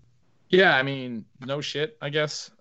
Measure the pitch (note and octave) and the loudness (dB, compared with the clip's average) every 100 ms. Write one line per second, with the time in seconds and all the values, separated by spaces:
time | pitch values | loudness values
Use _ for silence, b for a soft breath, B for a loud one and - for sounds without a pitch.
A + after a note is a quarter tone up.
0 | _ _ _ _ _ F#3 F#3+ C#3 C3+ C3+ | _ _ _ _ _ 4 6 4 2 -4
1 | B2+ A#2 - _ B2 C#3+ D3 C#3+ D3+ - | -6 -10 -12 _ -8 -6 -6 -6 -6 -6
2 | C#3+ D3+ D3+ - - _ | -4 -2 -2 -4 -14 _